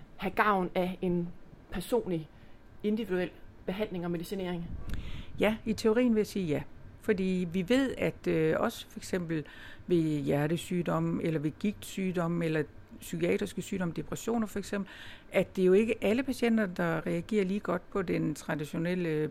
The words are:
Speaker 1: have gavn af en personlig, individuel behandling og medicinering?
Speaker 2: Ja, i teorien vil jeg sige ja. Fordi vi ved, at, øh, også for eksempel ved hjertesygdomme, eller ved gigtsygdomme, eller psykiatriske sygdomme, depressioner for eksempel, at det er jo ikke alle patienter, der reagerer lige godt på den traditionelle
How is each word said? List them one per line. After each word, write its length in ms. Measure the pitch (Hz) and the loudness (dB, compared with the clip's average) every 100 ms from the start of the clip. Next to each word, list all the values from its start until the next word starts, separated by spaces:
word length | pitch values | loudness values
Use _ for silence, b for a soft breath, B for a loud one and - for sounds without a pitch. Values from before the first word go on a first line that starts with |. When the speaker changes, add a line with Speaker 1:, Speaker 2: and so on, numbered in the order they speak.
| - - | -10 -6
Speaker 1:
have 140 | 208 | 0
gavn 400 | - 214 196 180 | 4 4 4 2
af 240 | 185 180 185 | 0 0 0
en 260 | 185 175 175 - - - - | 0 0 0 -8 -16 -20 -8
personlig, 560 | 196 - 240 - 165 151 b b b b - | -8 0 0 0 -2 -4 b b b b -4
individuel 480 | 208 220 196 180 175 - - - - | -2 0 0 0 0 -6 -16 -10 -6
behandling 380 | 185 214 185 | -4 -2 -2
og 60 | 175 | -2
medicinering? 540 | 170 175 196 180 170 175 - B B B B B - | -4 -4 -4 -4 -4 -6 -6 B B B B B 0
Speaker 2:
Ja, 160 | 190 220 | 2 2
i 80 | 220 | -2
teorien 420 | 208 220 220 247 | 0 2 4 4
vil 60 | 214 | 4
jeg 60 | 202 | 2
sige 200 | 208 175 | 0 0
ja. 160 | 139 139 - - - | 0 -2 -12 -16 -4
Fordi 480 | - 196 190 185 180 | 0 2 2 0 0
vi 120 | 185 175 | 0 4
ved, 260 | 254 262 - | 4 4 0
at, 280 | 165 - 180 | -2 0 0
øh, 280 | 165 160 - | 2 4 4
også 280 | 233 - - | 0 -2 -10
for 80 | 214 | -12
eksempel 460 | - 185 165 160 - B B B - | -4 -4 -2 -4 -4 B B B 2
ved 320 | 175 160 151 | 4 4 2
hjertesygdomme, 1040 | 139 147 151 170 - 180 170 160 165 175 | 2 4 4 0 0 -2 2 2 2 0
eller 180 | 165 156 | 0 0
ved 100 | 151 - | -2 -2
gigtsygdomme, 840 | 208 - - - 185 175 165 170 | -2 -2 -6 -4 -2 0 0 0
eller 180 | 165 156 - - - - | 2 0 -2 -8 -18 -16
psykiatriske 600 | - 170 170 196 196 - | -8 0 2 2 0 -4
sygdomme, 320 | - 196 170 160 | -4 -2 -2 -4
depressioner 500 | 156 - - 233 214 | -6 -4 -2 0 0
for 120 | 202 | -4
eksempel, 320 | - 202 190 B B B - | -4 -4 -4 B B B -2
at 240 | 190 180 - | 0 0 4
det 60 | |
er 40 | 185 | 6
jo 60 | |
ikke 220 | 190 226 214 | 6 6 2
alle 220 | 196 240 | 2 2
patienter, 440 | 269 247 233 226 196 | 0 0 2 2 2
der 400 | 180 170 165 175 | 0 0 0 0
reagerer 380 | 170 170 214 | -2 0 2
lige 160 | 185 202 | 2 0
godt 300 | - 175 - | 0 -2 -2
på 120 | 202 | -2
den 320 | 175 170 160 | 0 0 0
traditionelle 960 | 147 - 156 151 170 170 180 165 151 156 | -2 -4 -4 -4 -2 0 0 0 0 -2